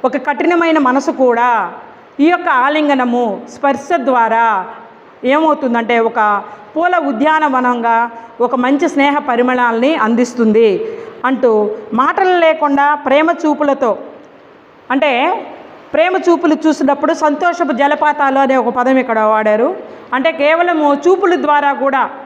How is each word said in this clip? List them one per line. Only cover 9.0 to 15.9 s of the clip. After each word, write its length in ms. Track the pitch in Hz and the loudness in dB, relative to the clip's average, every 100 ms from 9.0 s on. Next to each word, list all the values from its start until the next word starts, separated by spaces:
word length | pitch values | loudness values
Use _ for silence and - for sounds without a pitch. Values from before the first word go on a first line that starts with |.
| 277 285 | 0 0
పరిమళాల్ని 760 | 285 240 247 254 240 226 254 | -2 0 0 0 0 0 0
అందిస్తుంది 920 | 320 220 233 247 247 226 214 226 185 - - - - | 0 0 0 -2 0 2 4 4 2 -4 -10 -14 -8
అంటూ, 460 | 254 262 247 214 208 - - | -4 0 2 2 0 -4 -6
మాటలు 440 | 220 285 359 370 359 | -2 0 0 2 4
లేకుండా 560 | 330 320 294 277 285 | 2 2 0 0 0
ప్రేమ 360 | 294 285 277 320 | 0 0 2 2
చూపులతో, 680 | 339 311 294 294 277 240 196 - - - - - - - - - | 0 -2 0 0 0 -2 -4 -8 -20 -20 -20 -20 -20 -20 -20 -6
అంటే 540 | 269 294 247 302 440 - - - - - | -2 0 0 0 -2 -8 -16 -20 -20 -6